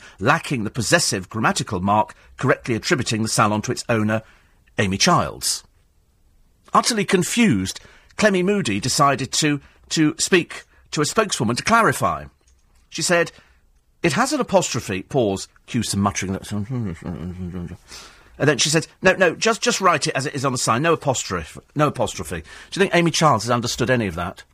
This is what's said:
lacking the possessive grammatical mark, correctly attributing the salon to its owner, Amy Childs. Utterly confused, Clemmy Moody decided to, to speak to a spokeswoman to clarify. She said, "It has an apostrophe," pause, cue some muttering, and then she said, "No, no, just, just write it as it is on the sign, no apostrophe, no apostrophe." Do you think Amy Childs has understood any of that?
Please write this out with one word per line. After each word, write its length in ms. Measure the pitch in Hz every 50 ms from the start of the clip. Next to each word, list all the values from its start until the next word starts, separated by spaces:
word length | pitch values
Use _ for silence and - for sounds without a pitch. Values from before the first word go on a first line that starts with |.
| - - - -
lacking 440 | 95 120 156 165 - - 147 120 101
the 60 | 107
possessive 580 | - - 107 - 165 175 - - - 98 90 -
grammatical 520 | - 110 117 160 196 - 139 - 110 87
mark, 340 | 92 101 104 107 110 - - _ - - -
correctly 380 | - - 123 143 - - - 117
attributing 480 | 110 - - 175 127 113 - 117 107
the 60 | 110 107
salon 340 | - - 113 104 107 107
to 100 | - -
its 120 | 120 - - -
owner, 340 | 117 110 107 107 110 107 - - - _ _ _ _ _ _ _ - -
Amy 180 | 110 92 95
Childs. 680 | 98 - 180 175 135 90 65 53 64 - - - - - _ _ _ _ _ _ _ _ _ _ _ _ _ _ _ _ _ _ _ _ -
Utterly 320 | - 208 220 - 247 208 190
confused, 760 | - - 180 160 - - 233 240 202 123 95 92 95 - - - - - - _ _ -
Clemmy 260 | - - 214 196 180
Moody 360 | 175 190 208 202 160 - 196 202
decided 540 | - 131 - - 147 139 139 113 135 -
to, 280 | - - - 151 147 139 - - _ _ _ -
to 240 | - 165 156 151 - -
speak 460 | - - 202 175 - - - - - _ _ _ _ -
to 100 | - 156
a 60 | 147
spokeswoman 500 | 139 - - - - - - 131 104 123
to 60 | - -
clarify. 600 | - 220 233 214 165 123 - 117 90 80 71 73 - _ _ _ _ _ _ _ _ _ _ _ _
She 120 | - -
said, 300 | 156 - 180 170 170 - - - _ _ _ _ _ _ _ _ _ _ _ _
"It 100 | - 170
has 200 | 135 180 247 269
an 80 | 302 269
apostrophe," 640 | 233 - 190 185 160 - - 123 - - 98 92
pause, 460 | - - - 139 117 101 95 95 - - _ _ _
cue 160 | - - 120
some 180 | 104 - - 98
muttering, 360 | 101 101 92 - 101 90 95 92 - - 104 104 101 110 135 123 113 98 85 - - - 87 - 78 90 87 90 92 87 85 90 87 80 90 - - - - - - - - - - - - -
and 100 | 139 143
then 100 | 147 113
she 100 | - 151
said, 180 | 147 165 - - - -
"No, 120 | - 185 175
no, 200 | - 190 170 147
just, 260 | - - 226 226 -
just 200 | - 247 220 -
write 260 | 190 180 170 147 -
it 80 | 156 -
as 120 | 135 127
it 80 | 143 -
is 100 | 135 123
on 80 | 139
the 60 | 123 110
sign, 240 | - - 113 123
no 100 | 151 170
apostrophe, 680 | 160 147 - 143 123 - - - 98 87 80 - - - - _ -
no 140 | 135 151 143
apostrophe." 540 | - - - - - - 90 - 92 82 - - - - - -
Do 100 | - -
you 0 |
think 140 | 196 - -
Amy 160 | 175 170 170
Childs 340 | - - 170 151 123 107 110
has 60 | 120
understood 400 | 123 120 107 117 - - 127 104
any 160 | 131 120 110
of 80 | 95 80
that? 300 | 87 87 92 - - - _